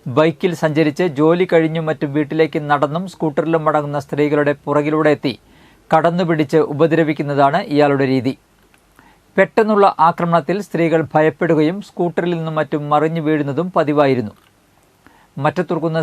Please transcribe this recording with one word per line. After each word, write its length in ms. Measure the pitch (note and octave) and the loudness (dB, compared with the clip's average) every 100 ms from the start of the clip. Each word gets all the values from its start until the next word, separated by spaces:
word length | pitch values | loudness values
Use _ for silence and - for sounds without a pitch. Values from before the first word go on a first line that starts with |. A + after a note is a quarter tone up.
| - | -4
ബൈക്കിൽ 480 | B2 D#3 D#3+ F#3+ | 2 2 2 -4
സഞ്ചരിച്ച് 500 | E3 D#3+ D3 D#3 D3 | -2 -2 0 0 0
ജോലി 440 | F3+ C3+ D#3 F3 F3+ | -4 0 0 2 2
കഴിഞ്ഞും 320 | E3 D#3+ D#3+ D#3 | 2 0 -2 -6
മറ്റും 280 | D3+ D3+ | -6 -4
വീട്ടിലേക്ക് 480 | C#3+ C#3+ D#3 D#3 E3+ D3 | -4 -4 -2 -2 -2 -2
നടന്നും 380 | C#3+ C#3+ D#3 F#3+ | 0 0 -2 -8
സ്കൂട്ടറിലും 580 | - D#3+ C#3+ D#3 E3 D3+ | -6 -4 -2 -2 0 0
മടങ്ങുന്ന 340 | D3+ D3 C#3+ | -2 -2 -6
സ്ത്രീകളുടെ 560 | C#3 C#3+ D3 D3 D3 C#3+ - | -6 -2 0 0 0 -2 -2
പുറകിലൂടെ 440 | D3 D3 D#3 D#3 | -2 0 0 2
എത്തി 260 | C#3+ C#3 - _ _ _ _ - | 0 -2 -8 _ _ _ _ 0
കടന്നുപിടിച്ച് 680 | D#3+ D#3+ F3 F3+ E3 D3 D#3+ | 2 2 0 -2 0 2 2
ഉപദ്രവിക്കുന്നതാണ് 1040 | D3 C#3+ D#3+ D#3+ D#3+ D3+ D3 C#3 C#3 D3 | 0 2 2 2 0 -2 -4 2 2 2
ഇയാളുടെ 440 | - C#3+ D3 C#3 C3+ | -2 2 2 2 0
രീതി. 280 | C3 B2 - _ _ _ _ _ _ - _ _ - | 0 -2 -6 _ _ _ _ _ _ -20 _ _ 0
പെട്ടെന്നുള്ള 580 | F#3+ - G#3+ G#3+ G3 - | 0 2 2 4 4 4
ആക്രമണത്തിൽ 600 | D#3+ E3+ F3 E3+ D3 F#3 | 2 2 0 0 0 -4
സ്ത്രീകൾ 400 | G3+ E3 E3 D#3+ D#3 | -4 -2 0 0 0
ഭയപ്പെടുകയും 680 | D#3 D#3 D#3+ E3+ D#3+ D#3 G3 | 2 2 0 0 2 2 -2
സ്കൂട്ടറിൽ 520 | - - E3+ E3 F3 E3+ | -10 -6 -4 -2 -4 -4
നിന്നും 180 | D#3+ D#3 | -4 -4
മറ്റും 340 | D3 D#3 D3 | -4 -4 0
മറിഞ്ഞു 320 | D3+ D#3 E3 | 0 0 -2
വീഴുന്നതും 500 | D3+ D#3 C#3+ C#3 F3+ F3+ | -2 -2 -2 -4 -2 -2
പതിവായിരുന്നു. 580 | D3+ D3 C#3 B2+ G#2 - _ _ _ _ _ _ _ _ _ - | 0 2 2 2 -4 -10 _ _ _ _ _ _ _ _ _ -4
മറ്റത്തൂർക്കുന്ന് 640 | C#3+ D3+ E3+ E3 E3 D#3+ | -4 -2 -4 -2 -2 -2